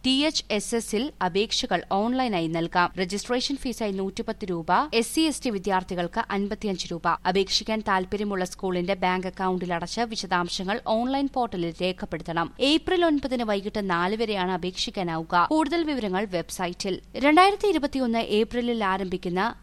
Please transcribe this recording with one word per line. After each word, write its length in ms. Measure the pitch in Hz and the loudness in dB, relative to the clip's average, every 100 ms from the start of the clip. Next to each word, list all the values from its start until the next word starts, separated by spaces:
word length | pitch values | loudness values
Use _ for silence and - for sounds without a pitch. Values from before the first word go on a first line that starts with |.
ടി 120 | 262 262 | 2 2
എച്ച് 220 | 302 - - | 2 0 -2
എസ് 240 | 214 - | -4 0
എസ് 220 | 233 220 208 | -4 -2 -2
ൽ 80 | 285 - | -2 -2
അപേക്ഷകൾ 580 | 185 185 220 - - 175 - | 0 0 0 -2 0 -2 0
ഓൺലൈനായി 560 | 196 220 254 254 185 165 | 0 2 0 0 0 0
നൽകാം. 400 | 165 165 180 175 | 0 0 2 2
രജിസ്ട്രേഷൻ 640 | - 185 196 - 247 - 269 | 0 -2 -4 -2 -2 0 -4
ഫീസായി 360 | 262 220 214 | -4 -4 -4
നൂറ്റിപ്പത്ത് 520 | 190 190 - 220 220 190 | -2 -4 -4 -6 -6 -4
രൂപ, 200 | 170 165 185 247 | -4 2 2 4
എസ് 180 | 226 226 | 0 2
സി 120 | 320 | 2
എസ് 180 | 320 - | 2 0
ടി 100 | 254 | -2
വിദ്യാർത്ഥികൾക്ക് 680 | 202 190 185 185 180 175 220 - | -2 0 0 0 -4 -2 -2 -2
അൻപത്തിയഞ്ച് 580 | 196 202 214 214 180 - | -2 -2 -2 -4 -4 -4
രൂപ. 200 | 170 175 165 | -2 0 0
അപേക്ഷിക്കാൻ 540 | 185 190 190 - - 220 | 2 2 2 0 0 -2
താൽപര്യമുള്ള 640 | 214 190 185 202 208 190 | 2 0 0 -2 -2 -2
സ്കൂളിന്റെ 500 | 180 - 190 180 175 196 | -2 -2 -2 0 0 0
ബാങ്ക് 320 | 185 185 185 | 2 0 -2
അക്കൗണ്ടിൽ 420 | - 190 185 180 | -2 0 0 -2
അടച്ച് 300 | 170 170 226 | -2 -2 -4
വിശദാംശങ്ങൾ 720 | 233 220 185 180 175 - 185 226 - | -4 -4 0 0 0 -2 -2 -2 0
ഓൺലൈൻ 400 | 220 247 269 277 | 0 0 0 0
പോർട്ടലിൽ 440 | 262 233 185 170 160 | 0 -2 -2 -4 -2
രേഖപ്പെടുത്തണം. 720 | 185 185 208 165 170 165 165 - | -4 -2 -6 -6 -4 -2 -4 0
April 400 | 277 311 - 359 | 2 2 2 2
ഒൻപതിന് 420 | 339 294 269 254 220 | 4 2 0 -2 0
വൈകിട്ട് 360 | 202 202 220 | 0 -2 -4
നാല് 320 | 202 170 180 220 | 0 0 0 0
വരെയാണ് 360 | 220 202 185 | -2 0 0
അപേക്ഷിക്കാനാവുക. 840 | 185 185 180 - - 175 165 165 180 170 | 0 -4 -4 -6 -4 -4 -4 2 2 4
കൂടുതൽ 340 | 311 302 339 | 4 2 0
വിവരങ്ങൾ 420 | 311 269 214 185 214 | 0 -2 0 -2 0
വെബ്സൈറ്റിൽ. 640 | 175 165 - 175 175 196 196 - - | -4 -4 -6 -6 -4 -4 -4 -6 2
രണ്ടായിരത്തി 520 | 277 311 381 403 415 | 6 8 8 6 2
ഇരുപത്തിയൊന്ന് 540 | 311 285 269 247 226 - | 2 0 0 0 0 2
ഏപ്രിലിൽ 480 | 208 220 240 240 233 | 2 2 0 -2 0
ആരംഭിക്കുന്ന 560 | 196 190 190 185 185 175 220 - | 0 0 -2 -4 -2 0 -2 -2